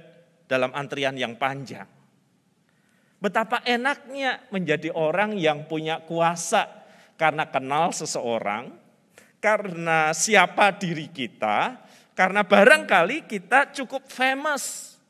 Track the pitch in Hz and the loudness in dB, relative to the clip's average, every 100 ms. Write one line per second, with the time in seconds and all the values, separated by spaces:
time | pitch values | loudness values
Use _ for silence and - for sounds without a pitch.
0 | - - _ _ _ 131 127 143 139 143 | -20 -20 _ _ _ 0 0 -4 -8 -4
1 | 135 135 120 117 135 139 139 - 98 _ | -4 -2 -6 -4 -4 -4 -12 -14 -18 _
2 | _ _ _ _ _ _ _ _ _ _ | _ _ _ _ _ _ _ _ _ _
3 | _ _ 202 220 226 240 247 240 262 285 | _ _ -2 -2 -2 -2 0 0 0 -4
4 | - 277 269 226 - 196 160 151 160 165 | -8 -6 -4 -4 -6 -6 -2 -2 -2 -2
5 | 156 175 214 208 156 147 151 160 156 160 | 0 0 0 0 0 0 -4 -6 -4 -6
6 | - 165 165 175 - 214 - - - - | -6 0 0 0 0 0 0 -8 -20 -20
7 | - - 160 151 151 139 131 147 170 - | -20 -2 0 0 -4 -4 -2 0 0 -2
8 | 156 147 120 113 98 104 165 - _ _ | -6 -6 -2 -2 -2 -6 -8 -18 _ _
9 | _ _ _ _ 208 214 202 170 165 160 | _ _ _ _ 0 0 -2 -6 0 2
10 | 156 160 - 202 180 - 202 196 180 160 | 2 0 4 4 4 4 2 2 -6 -6
11 | 147 151 120 - 107 104 190 254 - - | -8 -8 -10 -4 0 0 0 -4 -18 -20
12 | _ - 185 196 196 202 208 311 220 196 | _ 0 0 2 4 6 8 6 4 2
13 | 175 302 - 208 180 254 277 - 254 269 | 2 -2 -6 -10 0 2 2 -4 -10 -10
14 | - - 262 269 302 277 - - - - | -12 -4 -2 -2 -4 -4 -6 -12 -16 -20
15 | _ | _